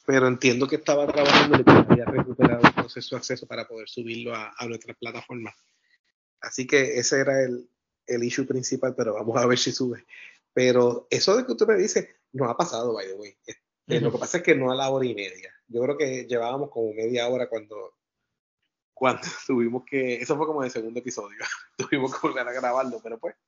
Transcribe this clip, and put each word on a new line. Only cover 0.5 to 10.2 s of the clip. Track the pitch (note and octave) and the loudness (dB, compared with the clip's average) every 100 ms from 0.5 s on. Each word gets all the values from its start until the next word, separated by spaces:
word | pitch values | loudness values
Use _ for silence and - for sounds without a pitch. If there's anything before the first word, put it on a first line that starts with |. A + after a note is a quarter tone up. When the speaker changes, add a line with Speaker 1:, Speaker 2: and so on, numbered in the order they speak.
| A#2+ C3+ | 2 0
Speaker 1:
que | D3+ | -2
estaba | D#3+ D3 C#3+ | 0 2 2
trabajando | D3 C#3+ C#3+ D3 C3+ | 2 4 6 6 6
y | |
que | B2+ | 8
había | - - B2 A#2 | 8 8 4 4
recuperado | C3+ C3 B2 B2 A#2+ | -2 -2 4 4 6
entonces | B2+ - A#2+ A#2+ - | 4 4 -4 -10 -8
su | B2+ | -8
acceso | - B2+ - | -6 -8 -8
para | A#2 A2+ | -10 -10
poder | A2+ G#2 | -14 -12
subirlo | - A2+ A#2 A#2 A2+ | -10 -8 -8 -8 -8
a, | G#2+ - | -10 -10
a | A#2+ | -10
nuestras | A2+ - A2+ | -10 -14 -14
plataformas. | A#2+ A#2 - B2 G#2+ - _ _ _ _ _ _ _ _ | -12 -12 -12 -12 -12 -16 _ _ _ _ _ _ _ _
Así | - - B2+ | -10 -8 2
que | C#3+ C3 B2 | 2 4 0
ese | A#2 C#3 | 0 2
era | C3+ C3+ | 2 2
el, | B2+ A#2+ - _ _ _ - | 0 -2 -10 _ _ _ -6
el | B2 | -2
issue | A#2+ C#3+ B2+ | -2 -2 -2
principal, | B2+ B2 C3 B2+ B2+ | -4 -4 -2 -2 -2
pero | A2+ G#2+ | -2 -2
vamos | A2+ B2 | -2 2
a | B2 | 2
ver | B2 | 2
si | C3 | 0
sube. | - B2+ A2 - - | -2 -4 -6 -12 -20